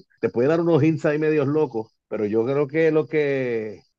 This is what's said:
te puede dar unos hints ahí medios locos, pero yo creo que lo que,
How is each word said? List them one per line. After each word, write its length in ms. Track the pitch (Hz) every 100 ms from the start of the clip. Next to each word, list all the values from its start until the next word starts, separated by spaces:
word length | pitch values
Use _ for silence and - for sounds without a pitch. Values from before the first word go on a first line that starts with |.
| - _
te 100 | 117
puede 180 | 113 131
dar 120 | 165
unos 220 | 170 160
hints 220 | 160 151 160
ahí 120 | 151
medios 280 | 156 156 135
locos, 460 | 151 147 113 110 _ -
pero 180 | 107 104
yo 180 | 113
creo 220 | 117 139 139
que 240 | 156 160
lo 160 | 156 151
que, 760 | 156 143 135 127 113 107 95 _